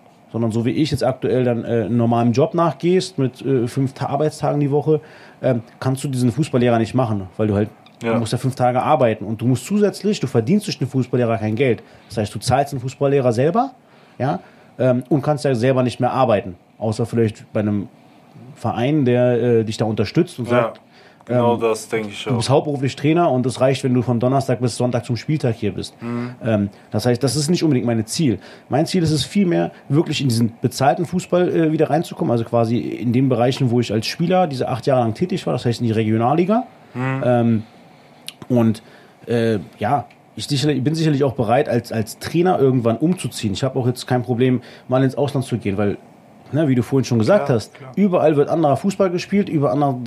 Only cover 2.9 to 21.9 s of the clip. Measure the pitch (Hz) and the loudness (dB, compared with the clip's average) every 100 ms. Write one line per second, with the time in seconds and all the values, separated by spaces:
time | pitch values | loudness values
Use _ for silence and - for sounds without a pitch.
2.9 | 185 175 - 131 - 131 135 120 - 135 | 0 0 -4 -4 -4 -2 0 0 -2 -4
3.9 | - 135 151 151 151 143 147 143 147 143 | -4 -6 -2 -2 -2 -2 0 0 0 2
4.9 | 151 - - - - 131 120 - - 127 | 0 -2 -20 -20 -6 -2 -2 -4 -6 -4
5.9 | 135 147 127 123 123 156 127 123 117 110 | -2 -4 0 0 0 0 2 2 2 0
6.9 | 131 113 104 92 - 110 101 110 - - | 0 0 -2 -6 -4 0 2 0 -4 -20
7.9 | - 117 117 113 123 135 - 123 123 117 | -8 -2 -2 -2 -2 -4 0 0 2 2
8.9 | 151 123 107 98 110 117 127 - 202 202 | 4 2 0 -4 -4 0 0 0 0 0
9.9 | - 202 202 127 120 113 208 - - 135 | 0 -4 -2 0 0 2 0 0 -6 -4
10.9 | 135 120 123 120 110 107 110 139 107 - | -2 -2 0 0 0 -2 0 0 0 -4
11.9 | - - - 104 110 - 127 147 135 131 | -20 -10 -6 -4 -4 0 0 0 -4 -8
12.9 | - 139 139 127 113 147 202 269 - _ | -2 0 2 2 2 2 2 -2 -6 _
13.9 | - - - 131 180 - - - - 127 | -20 -20 -6 -4 -4 -8 -20 -18 -2 2
14.9 | 123 - 151 147 143 143 123 127 131 123 | 2 2 0 2 0 0 2 2 2 0
15.9 | - 123 120 123 101 95 85 _ - 110 | 0 -2 2 2 2 0 -12 _ -6 -4
16.9 | 107 117 117 113 - - 117 104 104 92 | -2 -2 0 0 -2 -8 -2 0 -2 -4
17.9 | - - - - - 113 - 113 110 123 | -14 -20 -20 -20 -20 -20 -8 -6 -2 0
18.9 | 151 127 123 123 120 123 117 107 110 110 | 2 2 4 4 2 2 2 2 -2 -2
19.9 | 107 104 151 - - 117 120 113 - _ | 0 0 0 0 -2 0 0 0 -4 _
20.9 | - - _ - 123 120 113 113 110 - | -20 -20 _ -2 2 2 2 0 -2 -4